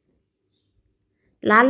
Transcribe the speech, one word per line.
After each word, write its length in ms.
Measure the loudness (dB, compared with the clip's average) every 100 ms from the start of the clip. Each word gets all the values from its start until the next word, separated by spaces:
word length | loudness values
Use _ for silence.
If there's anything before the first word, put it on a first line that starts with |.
| _ _ _ _ _ _ _ _ _ _ _ _ _ _
লাল 240 | -2 0